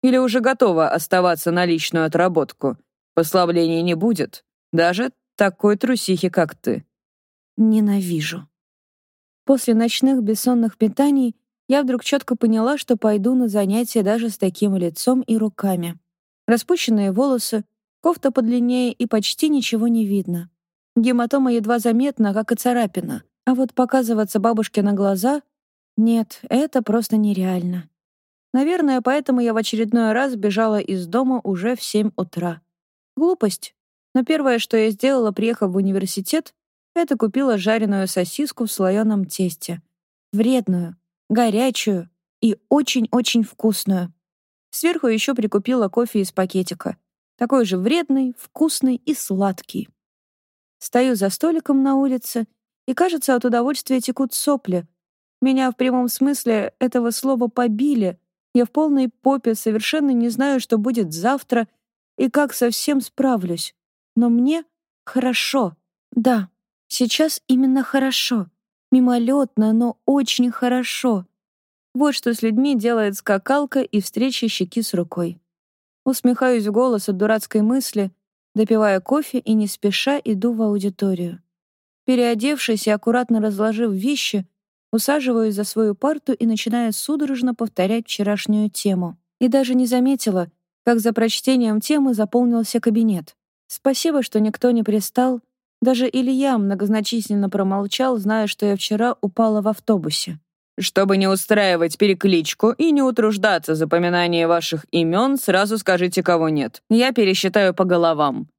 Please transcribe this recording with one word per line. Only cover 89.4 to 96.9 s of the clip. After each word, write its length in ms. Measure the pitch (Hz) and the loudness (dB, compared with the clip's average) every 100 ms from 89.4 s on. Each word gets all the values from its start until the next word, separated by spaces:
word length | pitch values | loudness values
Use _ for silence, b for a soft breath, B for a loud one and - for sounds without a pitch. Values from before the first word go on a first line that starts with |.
И 80 | 247 | 2
даже 260 | 269 254 | 2 2
не 120 | 254 254 | 0 2
заметила, 640 | 247 254 277 - 185 170 _ _ _ | 2 2 0 0 -2 -2 _ _ _
как 160 | - 233 | 0 2
за 120 | 220 | 2
прочтением 680 | 220 226 - - 262 233 214 | 0 0 0 0 2 2 0
темы 340 | - 302 269 | 0 2 2
заполнился 640 | 226 208 240 247 233 220 233 | 2 0 2 2 2 0 0
кабинет. 560 | 233 214 226 185 156 _ _ _ _ | 0 2 2 0 -6 _ _ _ _
Спасибо, 560 | - - 262 330 294 | -4 -2 0 0 0
что 160 | 233 214 | 0 0
никто 320 | 214 214 247 | 0 0 2
не 140 | 233 | 2
пристал. 560 | 220 208 196 - 254 247 _ _ _ _ | 2 0 0 0 0 -2 _ _ _ _
Даже 240 | 240 254 254 | 0 2 0
Илья 460 | 254 254 262 277 247 | 0 0 0 2 2
многозначительно 920 | 196 196 202 | 0 -2 0